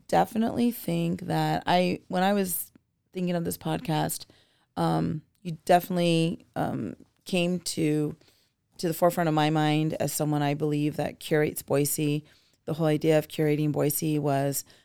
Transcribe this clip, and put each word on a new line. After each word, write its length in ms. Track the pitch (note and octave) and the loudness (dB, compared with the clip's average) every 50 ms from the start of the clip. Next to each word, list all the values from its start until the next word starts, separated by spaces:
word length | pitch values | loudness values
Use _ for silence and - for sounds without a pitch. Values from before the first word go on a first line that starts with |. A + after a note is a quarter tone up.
| - - | -4 0
definitely 640 | - E3 F3+ - - A3 A3+ A3+ - - A#3+ A#3+ | 2 2 2 2 0 -2 -2 0 0 0 0 0
think 500 | A#3 - - - E3+ E3+ E3+ E3+ F3 F3 | 0 -2 -4 -2 -2 0 0 -2 -2 -4
that 420 | F3+ E3+ D#3+ D#3+ D#3 D#3 D#3 E3 - | -4 -2 0 0 0 0 0 -2 0
I, 360 | - F3 F3+ F#3 F3+ F#3 - - - | 2 2 2 2 2 -2 -4 -6 -4
when 140 | - F#3 F#3 | -2 0 2
I 100 | G3 G#3 | 2 2
was 380 | G3+ G3 F3+ F3 - - - _ - _ _ _ _ _ _ - | 0 0 -2 -4 -6 -8 -10 _ -20 _ _ _ _ _ _ -8
thinking 220 | F#3 F3+ F3 F3 | -4 -2 -2 -2
of 100 | F3 E3 | -2 -2
this 120 | F3 E3+ - | -4 -6 -6
podcast, 680 | - E3 D#3 D#3+ D#3+ - D#3 D3+ D3+ E3 - - - - - _ _ _ _ _ _ _ _ | -4 -4 -4 -4 -2 -2 -2 0 0 -2 -4 -8 -10 -16 -20 _ _ _ _ _ _ _ _
um, 460 | - E3+ E3 E3 D#3+ E3 E3 E3+ D#3 - _ _ _ | -2 0 0 0 0 0 -2 -4 -6 -8 _ _ _
you 160 | - F3+ D#3+ - _ | -10 -10 -10 -6 _
definitely, 800 | - F3+ F3+ F3 - F#3 F3 F3 F3 E3 E3 E3 E3 - - - _ _ | 4 4 4 4 0 -2 0 2 2 4 2 2 0 -2 -6 -12 _ _
um, 400 | - - - B2 C3+ A#2+ F#2 - - - _ _ _ _ | -2 -2 -2 -2 -4 -6 -8 -10 -12 -18 _ _ _ _
came 360 | - - F3+ F3 F3 F3+ F3 | -4 -2 0 0 0 -2 -4
to, 540 | - - - - D#3+ D3+ D3+ D3+ D3+ D3 - - _ _ _ _ _ _ _ _ _ _ _ - | -6 -6 -4 -2 0 0 0 0 -2 -4 -6 -10 _ _ _ _ _ _ _ _ _ _ _ -6
to 100 | - E3+ | -4 -4
the 40 | D#3+ | 0
forefront 360 | - F3+ F3 E3+ - E3+ D#3+ | 2 2 2 2 2 0 2
of 40 | D#3 | 2
my 160 | D#3 D3+ D3+ | 2 2 2
mind 440 | D#3 D#3 D3+ D3+ D3+ D3+ D#3 D#3 D#3 - | 2 2 2 2 2 2 2 0 0 -2
as 100 | - D3 | -2 -2
someone 300 | - - D#3 D3+ D3 D3 | -2 -2 -2 0 0 0
I 120 | D3 C#3+ D3 | 0 0 0
believe 440 | D3+ D#3 D3+ D3 D3 D3 D3+ - - | -2 -2 -2 0 0 0 0 -2 -2
that 220 | D3 - - - | -4 -6 -6 -10
curates 400 | - - E3 D3+ D3+ - - - | -4 0 2 2 2 0 -2 -6
Boise. 640 | - - C#3 C#3 D3 C#3+ - - D#3 D3 D3 D3+ D3 - - _ _ _ _ _ _ | -4 0 0 0 2 0 0 -2 0 0 -2 -2 -4 -10 -18 _ _ _ _ _ _
The 80 | - D#3+ | -8 -4
whole 140 | D3 E3 D#3 | -2 0 0
idea 300 | D3+ D3+ - D#3 D#3 D3+ | 2 2 2 4 4 4
of 80 | D3+ - | 2 0
curating 440 | - - D#3 D3+ D3+ D3+ D3+ D3+ | -2 -2 0 2 2 2 0 0
Boise 460 | C#3+ D3 C#3+ D3 D3 - - D#3 D3+ D3 | 0 0 0 0 0 -2 -2 -2 -2 0
was, 480 | D3 D3 C#3 C3+ C#3 C#3+ C#3 - - - - _ _ | 0 0 0 0 0 0 -2 -4 -8 -10 -16 _ _